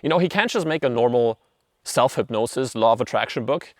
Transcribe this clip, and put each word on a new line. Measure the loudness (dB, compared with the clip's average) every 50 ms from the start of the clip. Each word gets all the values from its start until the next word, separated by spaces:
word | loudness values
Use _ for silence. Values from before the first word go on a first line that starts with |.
You | 0 0
know, | 2 2
he | 2 0
can't | 0 -2 -2 0
just | 0 -2 -2
make | 0 -2 0 0
a | 0
normal | 0 2 2 2 2 2 2 0 -2 _ _ _ _ _ _ _ _ _ _
self-hypnosis, | -6 0 2 2 2 2 -2 -4 -2 0 -2 -2 -2 -2 -4 -4 -4 -2
law | 2 4 4 4
of | 2
attraction | 0 -2 -2 -2 -2 -2 -4 -8 -4
book. | -2 -4 -4 -4 -10 -20